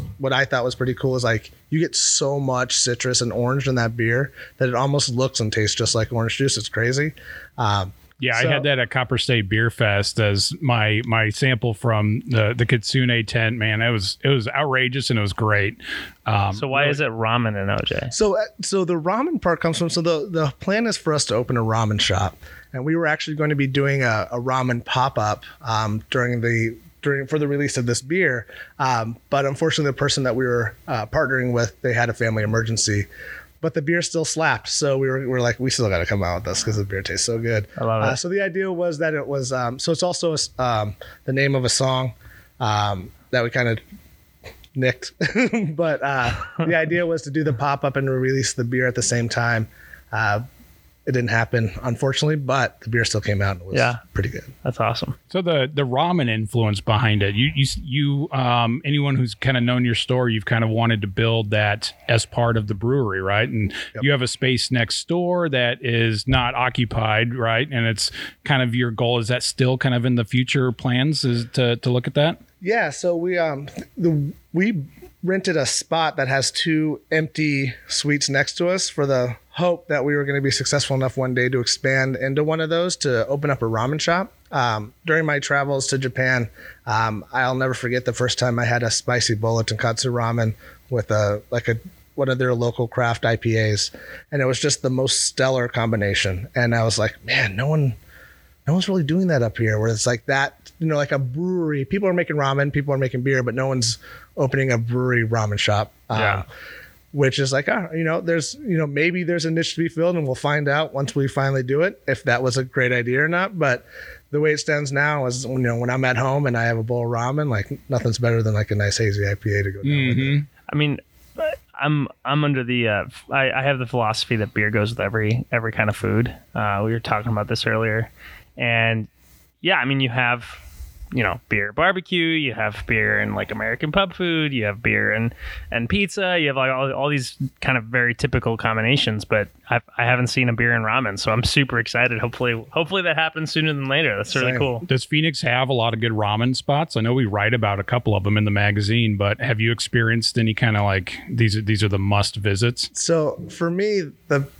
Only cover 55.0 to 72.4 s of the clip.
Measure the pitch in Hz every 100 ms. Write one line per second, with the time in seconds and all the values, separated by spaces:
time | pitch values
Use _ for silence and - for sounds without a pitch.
55 | - - _ 185 175 156 131 147 135 127
56 | 170 180 120 110 110 120 110 101 - 110
57 | 113 104 101 101 139 156 135 - 143 135
58 | 143 139 156 131 123 120 117 127 143 147
59 | 143 131 123 - 135 127 120 123 123 110
60 | - 127 123 110 - 117 113 110 117 110
61 | 101 95 113 113 104 107 104 104 - -
62 | - 117 - - 117 113 104 101 117 139
63 | 110 95 95 101 127 117 101 - - 110
64 | 135 143 123 - 131 123 - 123 113 -
65 | - 170 175 180 170 131 120 123 123 117
66 | 113 107 127 131 123 127 127 123 117 -
67 | 110 107 117 123 113 113 151 127 113 107
68 | - - - - - 139 123 120 123 110
69 | 120 120 113 123 - - 127 131 135 123
70 | 127 120 113 127 127 143 127 117 131 123
71 | 143 147 131 120 120 - 120 120 131 123
72 | 127 151 151 165